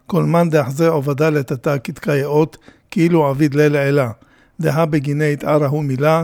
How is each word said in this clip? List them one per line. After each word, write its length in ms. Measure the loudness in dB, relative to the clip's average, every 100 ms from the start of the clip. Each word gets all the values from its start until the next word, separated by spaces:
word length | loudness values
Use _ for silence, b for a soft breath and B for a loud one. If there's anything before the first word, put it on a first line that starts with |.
| b
כל 160 | -2
מאן 260 | 0 2 2
דאחזה 380 | 0 -2 0 0
עובדה 420 | 0 -2 0 0
לטאטא 480 | 0 -4 -6 -4 -4
כתקי 400 | -6 -10 -4 -2
אות, 340 | 0 0 0 -4 b b b
כאילו 340 | 0 2 2 2
עביד 280 | 2 0
ליה 160 | 2 2
לעילה. 420 | 2 0 0 0 -6 b b b b
דהא 260 | -2 0 0
בגיני 480 | 0 -2 -2 -2
התערא 340 | -2 0 0 0
הוא 160 | -2
מילה, 400 | -2 0 2 2